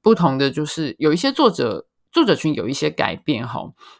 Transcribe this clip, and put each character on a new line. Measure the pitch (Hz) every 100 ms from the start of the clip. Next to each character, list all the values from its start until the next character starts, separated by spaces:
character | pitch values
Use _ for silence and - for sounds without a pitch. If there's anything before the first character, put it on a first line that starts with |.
不 | 214
同 | 220 165 135
的 | 139
就 | 131 151
是 | - 147 -
有 | 151
一 | 170
些 | 269
作 | 269 254
者， | - 120 90 - _ _
作 | 339
者 | 254 147
群 | 156
有 | - 95
一 |
些 | 139 151
改 | 165 - -
变 | - 117 113
吼。 | 120 - - - -